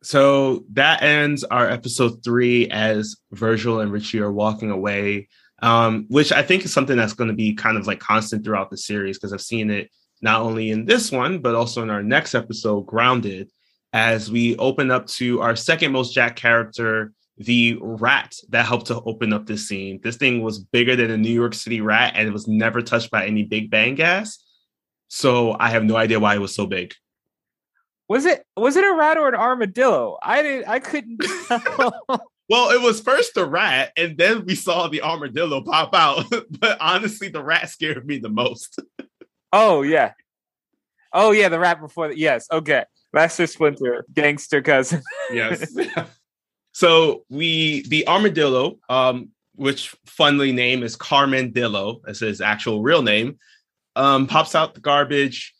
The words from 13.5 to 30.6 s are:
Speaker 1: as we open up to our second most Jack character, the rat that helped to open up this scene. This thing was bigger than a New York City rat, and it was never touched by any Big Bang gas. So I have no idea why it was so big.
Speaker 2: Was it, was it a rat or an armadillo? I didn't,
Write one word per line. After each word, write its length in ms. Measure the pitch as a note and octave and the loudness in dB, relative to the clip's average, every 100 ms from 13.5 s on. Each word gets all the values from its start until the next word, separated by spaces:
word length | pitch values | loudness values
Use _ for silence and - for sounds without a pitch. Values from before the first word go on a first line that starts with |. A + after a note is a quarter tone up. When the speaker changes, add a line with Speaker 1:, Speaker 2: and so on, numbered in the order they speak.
| _ _ _ _ | _ _ _ _
Speaker 1:
as 360 | A2+ A2+ A2+ G#2 | 0 0 0 -2
we 240 | A#2 A#2 A2+ | -2 0 0
open 340 | C3 C3+ C3+ | 0 0 0
up 160 | B2+ - | 0 -2
to 340 | - B2 A#2+ | -6 -2 0
our 140 | A#2 A#2 | 0 -2
second 360 | - D#3+ D#3 | -2 0 0
most 220 | C3+ A#2+ | 0 -2
Jack 220 | C3 A#2+ A#2+ | 0 0 0
character, 760 | A#2+ A#2 A2+ - A2+ A2 G#2+ _ _ _ | 2 2 0 -4 -2 -2 -4 _ _ _
the 400 | A2 A#2+ A#2 A#2 | 0 2 2 0
rat 540 | G#2 A2 A#2+ C#3 - - - | -8 -4 0 0 -2 -16 -4
that 160 | A#2 A2 | -2 0
helped 220 | A#2 - | -2 -4
to 140 | A#2 | -6
open 320 | A2+ A2 A2+ | -6 -4 -2
up 120 | G#2+ G#2+ | -2 -4
this 220 | G#2+ - | -10 -8
scene. 320 | G2 G2 G2 | -8 -8 -8
This 120 | A2+ A#2 | -10 -2
thing 240 | C3+ A#2+ | 0 0
was 180 | A2 G2+ | -4 -8
bigger 360 | F#2+ A#2+ A#2+ B2+ | -2 0 2 2
than 160 | A#2 | 0
a 60 | A2 | 0
New 160 | A2 | 0
York 200 | A#2 A#2+ | 0 0
City 280 | A2+ - A2+ | -4 -8 -4
rat, 320 | G#2+ A2 A#2 - | 0 2 2 0
and 120 | A2 | -2
it 40 | |
was 160 | G#2 G#2+ | -4 -2
never 340 | G#2+ A2+ A#2 | 0 2 -2
touched 280 | A#2 B2 A#2+ | -2 -4 -2
by 140 | A2 G2 | -4 -2
any 180 | G#2+ | -2
Big 260 | G#2 A2 G#2+ | -2 -4 -2
Bang 260 | G#2+ A2+ C#3 | 0 0 0
gas. 420 | D#3+ F#3 G#3+ - _ _ _ _ _ _ _ | 0 0 -4 -16 _ _ _ _ _ _ _
So 460 | - C#3 B2 A#2 A2 | -2 0 2 0 0
I 100 | A2+ | 2
have 120 | A2+ | 2
no 140 | G#2+ A2+ | 2 2
idea 220 | A2+ A2 | 2 2
why 160 | G#2 G#2 | 2 2
it 60 | |
was 140 | G2 - | -2 -6
so 100 | G2 | -4
big. 280 | F#2+ F2 - _ _ _ _ _ _ _ _ _ _ _ | -4 -8 -14 _ _ _ _ _ _ _ _ _ _ _
Speaker 2:
Was 180 | A3+ D#4+ | 0 2
it, 200 | D#4 _ - | 0 _ 0
was 200 | A#3+ D4 | 2 4
it 80 | G4 | 4
a 80 | E4+ | 4
rat 220 | D4+ D#4+ | 4 4
or 100 | D4 | 2
an 80 | A#3 | 2
armadillo? 840 | A#3 B3+ G#3 A3+ C4 D#3+ A2+ E2 | 0 0 -2 2 2 4 0 -6
I 200 | - B3+ | -2 0
didn't, 240 | D4+ C4+ | 0 -4